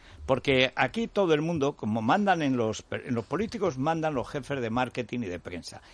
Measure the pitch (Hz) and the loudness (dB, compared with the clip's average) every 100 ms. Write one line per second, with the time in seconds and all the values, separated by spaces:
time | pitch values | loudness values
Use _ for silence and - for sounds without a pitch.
0 | - - - 131 - 131 131 - 131 - | -20 -8 -2 0 4 4 4 2 0 0
1 | 233 - 190 151 156 170 139 143 110 113 | -2 2 4 4 2 0 0 -2 -2 0
2 | 110 175 202 175 143 127 110 104 - 110 | 2 4 4 2 2 2 0 -2 -6 -8
3 | - 117 110 151 220 233 185 131 147 165 | -4 -4 -2 -2 -4 -2 -2 0 0 0
4 | 156 139 113 147 123 143 113 117 127 - | 0 -2 -4 -6 -6 -4 -2 0 0 -2
5 | 110 123 107 87 - 87 - - - | -4 -4 -4 -6 -8 -12 -12 -16 -18